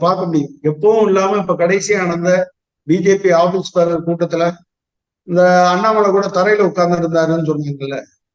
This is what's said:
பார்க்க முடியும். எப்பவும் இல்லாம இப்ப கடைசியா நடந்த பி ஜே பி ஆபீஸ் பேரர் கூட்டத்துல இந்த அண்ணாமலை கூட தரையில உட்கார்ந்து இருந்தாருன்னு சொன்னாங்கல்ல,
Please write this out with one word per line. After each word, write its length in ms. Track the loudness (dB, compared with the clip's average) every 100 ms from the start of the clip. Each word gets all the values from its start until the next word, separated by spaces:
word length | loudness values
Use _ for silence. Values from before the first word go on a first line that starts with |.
பார்க்க 220 | -2 -2 -2
முடியும். 260 | -4 -4 -4 -4
எப்பவும் 360 | 0 2 2 2
இல்லாம 280 | 2 0 -2
இப்ப 120 | -2 -2
கடைசியா 380 | 0 0 -2 -2
நடந்த 300 | -2 -2 0 0 -2 _ _ _ -4
பி 80 | 0
ஜே 100 | 2 2
பி 80 | 2 2
ஆபீஸ் 300 | 2 0 -2 0
பேரர் 280 | 0 -2 -4
கூட்டத்துல 400 | -4 -4 -2 -2 -4 _ _ _ _ _ _ -4
இந்த 140 | 2 4 4 4
அண்ணாமலை 380 | 2 0 2 2 0
கூட 100 | 0 -2
தரையில 280 | 0 2 0
உட்கார்ந்து 300 | 0 0 0
இருந்தாருன்னு 480 | -2 0 0 0 -2
சொன்னாங்கல்ல, 480 | -4 -6 -8 -8 -10 -14 _ _